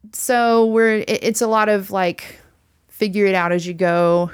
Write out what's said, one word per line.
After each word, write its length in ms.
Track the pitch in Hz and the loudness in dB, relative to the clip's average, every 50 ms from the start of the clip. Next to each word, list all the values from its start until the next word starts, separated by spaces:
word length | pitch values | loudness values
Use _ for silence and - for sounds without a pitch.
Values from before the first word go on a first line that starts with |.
| - 214 - | -20 -16 -12
so 520 | - - - 247 240 240 233 233 226 226 | -10 -4 -2 0 0 2 2 4 4 2
we're, 300 | 226 220 226 226 220 220 214 - | 2 2 2 2 2 2 0 -2
it, 120 | - 220 - - | -2 -4 -2 -2
it's 180 | 220 220 - | -4 -2 -2
a 60 | 233 | -2
lot 200 | 220 220 220 214 214 | 0 2 2 2 2
of, 220 | 208 202 190 196 | 0 -2 -2 -4
like, 480 | 202 196 185 175 170 - - - - - - _ _ _ _ _ _ _ _ | -4 -2 -2 -2 -4 -6 -14 -20 -20 -20 -20 _ _ _ _ _ _ _ _
figure 380 | _ - - 220 208 180 208 202 | _ -6 -4 -4 -2 0 0 2
it 100 | 196 190 | 2 2
out 160 | 185 170 175 | 0 0 0
as 140 | 175 180 170 | -2 -2 -4
you 60 | 180 175 | -6 -4
go. 580 | 165 185 170 170 175 175 170 170 175 175 175 | -2 0 0 2 2 2 2 2 2 0 -2